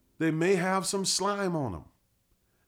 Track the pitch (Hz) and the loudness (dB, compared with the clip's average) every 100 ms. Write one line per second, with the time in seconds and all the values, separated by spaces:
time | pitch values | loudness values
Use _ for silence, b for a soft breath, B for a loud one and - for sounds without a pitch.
0 | _ - 160 156 175 190 185 190 175 196 | _ -4 0 2 2 2 2 0 0 -2
1 | 185 - 196 202 190 165 127 82 - _ | 0 0 0 0 -2 -2 -2 -6 -10 _
2 | _ _ _ _ _ _ | _ _ _ _ _ _